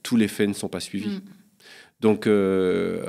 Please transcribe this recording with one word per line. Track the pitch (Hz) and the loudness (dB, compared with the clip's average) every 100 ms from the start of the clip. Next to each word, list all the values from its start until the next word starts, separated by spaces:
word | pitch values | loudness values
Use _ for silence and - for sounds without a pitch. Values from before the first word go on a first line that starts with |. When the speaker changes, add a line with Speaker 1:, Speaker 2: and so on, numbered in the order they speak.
Speaker 1:
tous | - 117 | 0 2
les | 101 | 2
faits | - 101 | 2 -2
ne | |
sont | 98 98 | -2 -8
pas | 90 | -8
suivis. | - 95 202 190 | -8 -6 -6 -6
Speaker 2:
Mm. | - - _ _ - - - _ | -10 -20 _ _ -20 -20 -20 _
Speaker 1:
Donc, | 110 104 113 | 2 2 2
euh, | 104 95 95 92 90 90 87 | 2 4 2 2 0 -2 -4